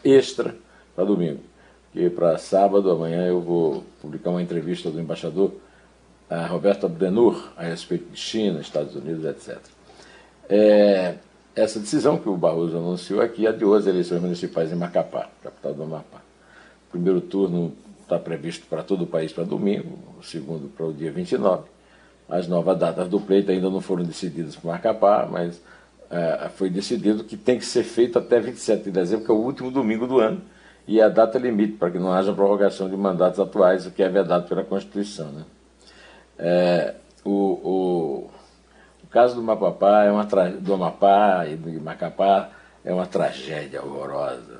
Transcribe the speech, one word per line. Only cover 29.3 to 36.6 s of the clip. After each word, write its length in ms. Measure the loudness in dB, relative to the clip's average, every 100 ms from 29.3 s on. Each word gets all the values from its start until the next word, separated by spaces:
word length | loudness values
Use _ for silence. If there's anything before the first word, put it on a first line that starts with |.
é 40 |
o 40 | 2
último 320 | 0 -4 -4
domingo 360 | -2 0 -2 2
do 140 | 4
ano, 200 | 4 0 -10 -20 -20 -18 0
e 140 | 4
a 80 | 6
data 300 | 6 4 2
limite, 360 | 0 0 0
pra 160 | 0 -2
que 80 | -2
não 140 | 0
haja 200 | 0 0
prorrogação 560 | 2 2 4 2 0 -6
de 80 | -2
mandatos 420 | 0 2 2 2
atuais, 460 | 0 4 4 4 -2
o 40 |
que 120 | -2
é 60 | 0
vedado 400 | 2 2 0 0
pela 160 | -4
Constituição, 640 | -4 -6 -6 -8 -8 -8 -12
né? 120 | -12 -18 _ _ _ _ -20 -20 -20 _ -6
Eh, 560 | 0 2